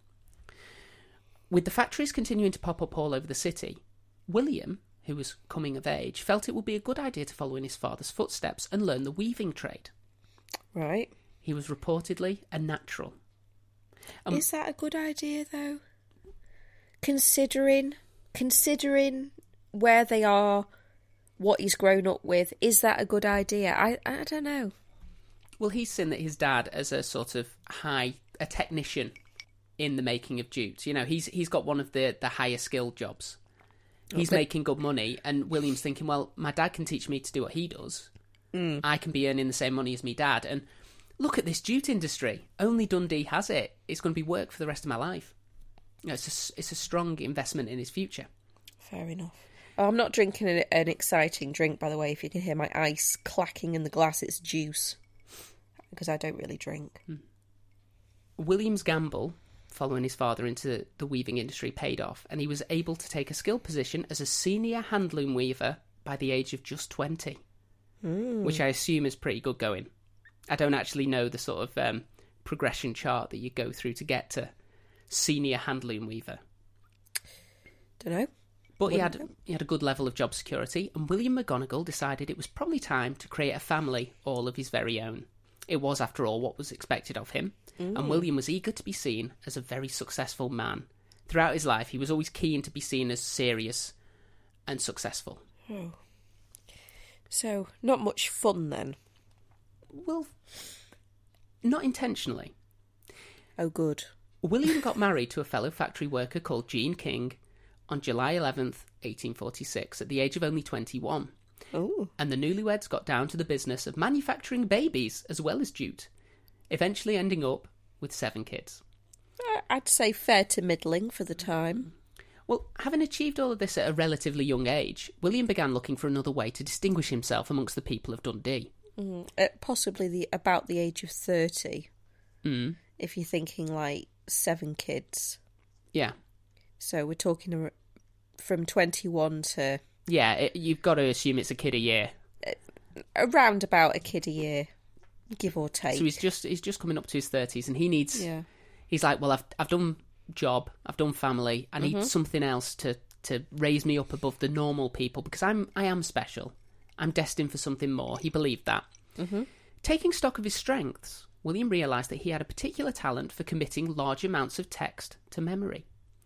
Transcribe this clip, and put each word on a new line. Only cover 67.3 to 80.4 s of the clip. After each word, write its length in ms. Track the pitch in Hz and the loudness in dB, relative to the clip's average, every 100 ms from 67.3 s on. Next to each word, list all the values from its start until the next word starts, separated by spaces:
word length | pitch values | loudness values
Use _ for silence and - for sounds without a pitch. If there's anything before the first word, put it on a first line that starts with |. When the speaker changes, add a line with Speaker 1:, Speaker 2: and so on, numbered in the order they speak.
| 135 - - _ _ _ _ | -12 -16 -20 _ _ _ _
Speaker 2:
Hmm. 420 | 175 180 247 226 | -4 -2 -2 0
Speaker 1:
which 160 | 175 156 | 0 2
I 60 | 135 | 2
assume 360 | 131 - 156 143 | 2 2 2 2
is 100 | - | -2
pretty 240 | 143 113 | -4 -2
good 180 | 135 123 | -2 0
going. 280 | 110 98 - - - - - - - | -2 -2 -6 -16 -20 -20 -20 -18 -4
I 80 | 147 | 2
don't 180 | 147 | 4
actually 320 | 139 - 147 139 | 4 2 0 2
know 220 | 127 123 | 2 0
the 100 | 117 | -2
sort 300 | - 85 120 | -4 -4 -4
of, 80 | - | 0
um, 260 | 123 113 - - - _ | 0 -2 -8 -20 -20 _
progression 500 | - - 131 - 127 | -8 -2 0 0 -4
chart 360 | 110 143 123 113 | -4 -2 -2 -2
that 80 | - | -8
you 120 | 123 | -6
go 220 | 123 117 | -4 -6
through 220 | - 123 | -4 -6
to 100 | 117 | -4
get 260 | 147 127 - | -2 -2 -2
to 180 | - 123 - - - - - - | -6 -6 -12 -20 -20 -20 -20 -4
senior 500 | - - 147 139 123 | 0 2 4 2 2
handloom 480 | - 131 123 107 110 | 0 -2 -2 -6 -6
weaver. 320 | 110 - 110 - - - - - _ _ - - - - _ - - _ - | -8 -10 -12 -16 -20 -20 -20 -20 _ _ -10 -10 -16 -20 _ -20 -20 _ -10
Speaker 2:
Dunno. 300 | 180 175 277 _ _ _ - - | -4 -2 -2 _ _ _ -20 0
Speaker 1:
But 100 | 196 | 2
he 100 | 202 | 4
Speaker 2:
Wouldn't 160 | 175 | 2
Speaker 1:
had, 60 | - | -2
Speaker 2:
know. 60 | 311 - | -10 -12
Speaker 1:
he 80 | - | -6
had 100 | 160 | -4
a 40 | 147 | 0
good 160 | 151 | 2
level 240 | 143 135 131 | 2 0 -2
of 80 | |
job 200 | - 120 | 0 -2
security, 560 | - | -2